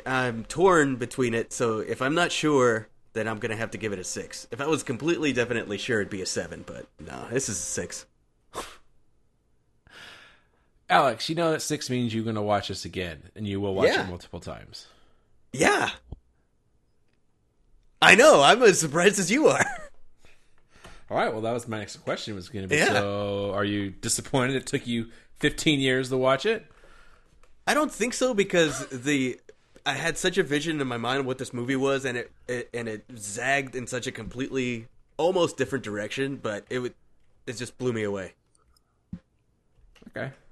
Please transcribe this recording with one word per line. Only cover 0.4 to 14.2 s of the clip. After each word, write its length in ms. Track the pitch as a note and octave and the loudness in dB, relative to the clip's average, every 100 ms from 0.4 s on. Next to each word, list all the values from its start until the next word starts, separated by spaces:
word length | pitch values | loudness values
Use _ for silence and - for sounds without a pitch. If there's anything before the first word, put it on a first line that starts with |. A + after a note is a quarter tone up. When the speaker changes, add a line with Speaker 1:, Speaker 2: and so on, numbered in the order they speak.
Speaker 1:
torn 520 | G2+ D#3 F#3+ E3+ C#3+ B2 | -6 4 6 8 4 0
between 380 | A#2+ - B2 | -4 -2 0
it, 180 | A2+ - | 0 -2
so 260 | - A#2 A2 | -2 0 0
if 200 | - A2+ | -4 -2
I'm 120 | C3 | 0
not 160 | E3 E3+ | 2 0
sure, 560 | - D#3 C#3+ B2 A2 G#2+ _ _ | 0 2 4 4 2 -4 _ _
then 120 | A2 A2 | -6 -4
I'm 100 | A2 | -4
gonna 180 | A2+ A2 | -6 -4
have 140 | G#2+ | -6
to 60 | G2+ | -6
give 140 | G#2+ | -6
it 60 | F#2+ | -6
a 60 | |
six. 420 | F2+ G#2 F2 - - | -6 -10 -10 -14 -12
If 100 | A2+ | -6
I 60 | C#3+ | 0
was 160 | D#3 | 0
completely 500 | - A#2 D3+ D3 D3+ | -2 -4 -2 0 0
definitely 460 | B2 A#2 A#2 G2 G2+ | 0 0 -2 -2 -6
sure, 220 | - A2+ | -2 -2
it'd 100 | F#2 | -2
be 120 | G2 | -4
a 40 | F2+ | -4
seven, 360 | A2 E2+ D#2+ - | -4 -6 -10 -14
but 200 | A#1+ - _ | -14 -16 _
no, 260 | D#2 C2 - | -14 -14 -6
this 180 | B2 B2+ | -4 -4
is 80 | F#2+ | -6
a 20 | |
six. 460 | - - F2+ - - _ _ _ _ - - - _ _ _ _ _ _ _ _ _ _ _ - - - - _ _ _ _ _ - | -6 -6 -8 -12 -16 _ _ _ _ -12 -12 -16 _ _ _ _ _ _ _ _ _ _ _ -20 -20 -20 -20 _ _ _ _ _ 2
Speaker 2:
Alex, 380 | F3+ C#3 A2 - | 4 4 2 -4
you 60 | |
know 160 | E3 E3 | 0 0
that 100 | D#3 | 0
six 260 | - D3+ - | -2 -6 -4
means 260 | B2+ A#2+ | -2 -2
you're 100 | A2+ | -2
gonna 180 | A2 G#2+ | -2 -2
watch 260 | G#2 G2+ G2 | 2 0 0
this 160 | F#2+ | -8
again, 380 | F2 F#2+ F2 D#2 - | -8 -6 -6 -8 -16
and 120 | - G#2 | -10 -6
you 120 | G2 | -2
will 140 | G2+ | -2
watch 140 | F#2+ D#3 | 2 2
Speaker 1:
Yeah. 160 | F#4+ F#2 | 2 -2
Speaker 2:
it 20 | |
multiple 300 | F2 | -8